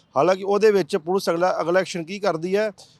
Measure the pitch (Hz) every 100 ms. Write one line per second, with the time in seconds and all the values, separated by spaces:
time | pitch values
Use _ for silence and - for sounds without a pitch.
0 | _ 131 160 190 190 202 220 202 165 196
1 | 156 190 190 170 180 - 165 185 185 180
2 | 160 202 196 160 175 190 214 196 -